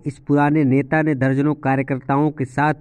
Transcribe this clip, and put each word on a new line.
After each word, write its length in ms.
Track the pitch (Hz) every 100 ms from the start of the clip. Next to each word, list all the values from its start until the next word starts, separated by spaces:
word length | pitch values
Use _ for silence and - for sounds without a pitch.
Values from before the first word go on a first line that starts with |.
| 147
इस 120 | -
पुराने 460 | - 143 143 156
नेता 380 | 139 131 139 156
ने 120 | 156
दर्जनों 400 | 139 131 135 151
कार्यकर्ताओं 760 | 147 139 135 135 135 131 139 151
के 140 | 147
साथ 300 | 127 - 151 151